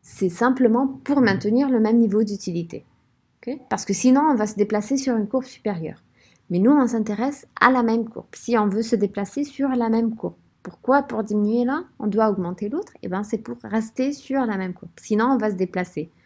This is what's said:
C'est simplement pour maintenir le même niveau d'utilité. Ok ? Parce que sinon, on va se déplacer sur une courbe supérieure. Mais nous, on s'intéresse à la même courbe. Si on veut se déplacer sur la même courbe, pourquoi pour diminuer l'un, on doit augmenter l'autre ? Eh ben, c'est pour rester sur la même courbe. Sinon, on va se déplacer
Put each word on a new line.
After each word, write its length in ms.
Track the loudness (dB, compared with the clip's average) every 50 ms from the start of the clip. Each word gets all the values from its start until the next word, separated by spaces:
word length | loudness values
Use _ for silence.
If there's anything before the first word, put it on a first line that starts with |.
C'est 300 | _ -16 -8 -2 -2 -2
simplement 560 | -2 0 0 0 2 4 4 4 4 4 2
pour 340 | 0 -2 -6 -4 0 2 4
maintenir 480 | 4 4 2 2 0 2 2 2 2 2
le 120 | 2 2
même 180 | 4 4 6 4
niveau 260 | 4 4 4 2 2
d'utilité. 640 | 0 -2 -6 -6 -6 -4 -4 -6 -6 -10 -14 -14 _ _ _ _ _ _ _ _ _ _ _ -10
Ok ? 120 | -10 -10 -10 -6 _
Parce 160 | -6 -6 -2
que 80 | -4 -4
sinon, 300 | 0 4 4 4 6 6
on 120 | 4 2
va 120 | 2 0
se 100 | -2 0
déplacer 400 | 0 0 0 2 -2 0 0 -2
sur 200 | -2 0 0 0 0
une 100 | -2 0
courbe 160 | -2 -4 -4
supérieure. 580 | -4 -16 -8 _ -6 -4 -4 -6 -8 -10 -12 _ _ _ _ _ _ _ _ _ _
Mais 120 | 0 2
nous, 120 | 4 6 6
on 140 | 6 4
s'intéresse 600 | 2 0 -2 -2 -2 -2 -4 -4 -4 -4 -8 -14 _ _ 2
à 100 | 2 4
la 120 | 4 4 2
même 260 | 2 2 0 -2 -4
courbe. 180 | -8 -14 -16 _ -20
Si 240 | -16 -6 0 0
on 120 | 2 2 2
veut 140 | 0 0 0
se 140 | 0 0
déplacer 480 | 0 0 0 -2 -4 -8 -6 -4 -6 -6
sur 240 | -6 -4 -4 -2 0
la 220 | 0 0 0 2
même 260 | 2 2 0 0 -2
courbe, 200 | -4 -8 -10 -10 _ _ _ _ _ _
pourquoi 400 | -20 -20 _ _ 2 2 2 2
pour 200 | 0 -6 -6 -4
diminuer 420 | -2 0 0 0 2 2 0 0
l'un, 200 | 0 -2 -4 -6 -8 _ _
on 80 | -6
doit 240 | -2 0 2 2 2
augmenter 400 | 2 0 -2 -6 -6 -6 -8 -6
l'autre ? 240 | -6 -6 -6 -8 _ -14 -10
Eh 60 | -6
ben, 140 | -6 -6 -6
c'est 140 | -4 -6
pour 220 | -8 -6 -8 -14 -12 _
rester 520 | -4 -4 -4 -4 -4 _ -4 -4 -4 -4
sur 320 | -6 -8 -6 -4 -2 -2
la 100 | -2 -2
même 160 | -4 -6 -6 -8
courbe. 180 | -12 -16 -20 _
Sinon, 300 | -20 -6 -2 0 2 2
on 100 | 2 2
va 140 | 2 2 0
se 60 | 0
déplacer 540 | -2 -4 -2 -2 -4 -6 -4 -6 -10 -10 -10 _ _ _